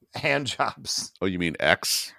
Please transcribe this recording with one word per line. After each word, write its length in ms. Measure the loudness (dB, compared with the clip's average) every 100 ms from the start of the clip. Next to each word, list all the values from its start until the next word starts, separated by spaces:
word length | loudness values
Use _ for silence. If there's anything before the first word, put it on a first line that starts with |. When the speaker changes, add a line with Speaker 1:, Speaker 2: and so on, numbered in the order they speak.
| _ -4
Speaker 1:
hand 320 | 0 0 0
jobs. 640 | -2 -2 -2 -6 -6 -6 -4
Speaker 2:
Oh, 40 | -2
you 120 | 0
mean 160 | -2 2
X? 520 | 4 4 2 -4 -4